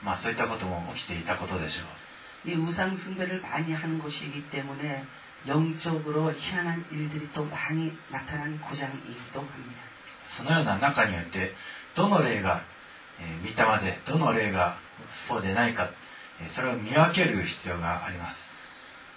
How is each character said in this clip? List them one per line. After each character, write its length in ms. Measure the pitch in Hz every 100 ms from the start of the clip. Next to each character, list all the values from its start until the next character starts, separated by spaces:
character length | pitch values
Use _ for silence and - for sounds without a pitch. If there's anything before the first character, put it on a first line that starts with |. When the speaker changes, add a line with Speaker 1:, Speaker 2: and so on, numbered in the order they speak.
Speaker 1:
ま 100 | 104
あ、 40 | -
そ 120 | 117
う 20 |
い 40 | 113
っ 20 |
た 100 | 117
こ 100 | 107
と 80 | 92
も 260 | 85 87 -
起 80 |
き 40 | -
て 120 | 85
い 20 |
た 160 | 82 90
こ 80 | 87
と 140 | 90
で 100 | 78
し 100 | -
ょ 40 |
う。 680 | 80 - - - - - 165
Speaker 2:
이 80 | 165
우 160 | 170
상 240 | 180 190 185
숭 200 | 190 185
배 80 | 185
를 120 | 185 -
많 200 | 160 160
이 120 | 156
하 80 | 165
는 160 | 160
곳 80 | 151 - 147
이 80 |
기 160 | 143 -
때 160 | 143 139
문 160 | 139
에 240 | 147 135 135 - - - 127
영 320 | 151 165 160
적 240 | 170 156
으 80 | 151
로 240 | 151 156
희 80 | - -
한 160 | 185 175
한 160 | 170 160
일 160 | 151 151
들 80 | 151
이 80 | 151
또 160 | 156 151
많 320 | - - 160
이 160 | 160 - -
나 160 | 131 139
타 160 | 151
난 160 | 147 151
고 160 | -
장 160 | 139 135 135 -
이 80 |
기 80 | 120 -
도 160 | 139 139
합 80 | 131
니 80 | 120 120
다. 80 | - - - - -
Speaker 1:
そ 180 | -
の 80 | 139
よ 80 | 160
う 20 | 117
な 120 | 98
中 280 | 117 120 107
に 80 | 87
お 60 |
い 40 | 82
て、 280 | 98 92 - - - - 165
ど 120 | 202
の 120 | 175
霊 180 | 127 104
が、 240 | 95 - - - - - - -
え 200 | 85 82
ー、 120 | 98 104
御 240 | 110 -
霊 120 | 95
で、 80 | - -
ど 120 | 160
の 160 | 135
霊 180 | 113 104
が 260 | 95 87 - - - - - -
そ 120 | -
う 20 |
で 120 | 95
な 140 | 110 117
い 60 |
か、 180 | 110 107 - - - - -
え 60 | -
ー、 20 |
そ 100 | 127
れ 80 | 127
を 80 | 110
見 140 | 110
分 240 | 147 170 190
け 100 | 170
る 180 | 95
必 260 | 82 - 95
要 100 | 85
が 260 | 85 85 -
あ 60 |
り 60 | 87
ま 140 | 85
す。 160 | - - - - - - - -